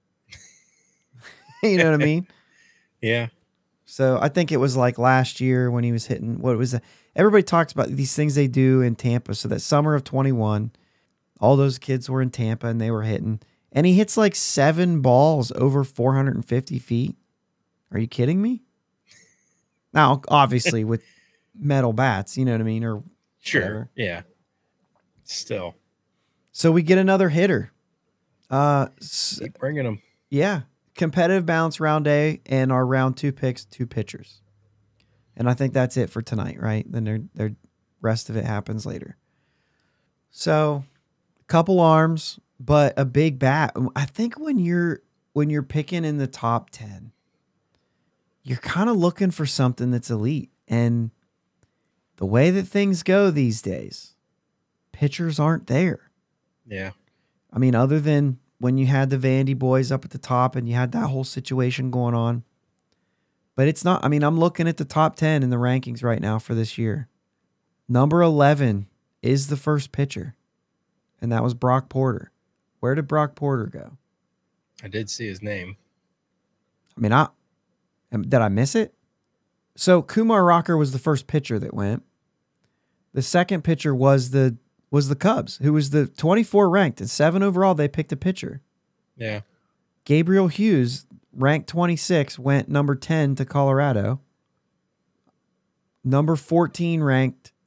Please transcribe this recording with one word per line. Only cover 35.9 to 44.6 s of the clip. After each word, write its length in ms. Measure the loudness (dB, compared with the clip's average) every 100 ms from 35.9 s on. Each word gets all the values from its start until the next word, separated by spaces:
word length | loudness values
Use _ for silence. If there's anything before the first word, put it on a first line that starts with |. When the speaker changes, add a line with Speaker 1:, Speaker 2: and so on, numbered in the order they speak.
| -2
Speaker 1:
it 140 | -4
for 100 | -6
tonight, 400 | -6 -6 -6 -6
right? 240 | -4 -4 -4
Then 180 | -6
their, 160 | -4 -6 -8
their 220 | -6 -6 -8 _ _ _ _
rest 260 | -2 -2 -4
of 80 | -6
it 80 |
happens 400 | -4 -6 -6 -8
later. 320 | -8 -12 -14 -20 _ _ _ _ _ _ _ _ _ _ _
So, 540 | -8 -2 0 0 -2 -10 _ _ _ _ _
a 40 |
couple 360 | 0 2 4 4
arms, 580 | 6 6 4 0 -6 -14 _ -14
but 320 | 2 4 4 2
a 80 | 0
big 320 | 2 0 2
bat. 360 | 0 2 0 -2 -4 -2
I 80 |
think 340 | -4 -4 -6 -6
when 200 | -4
you're, 420 | -2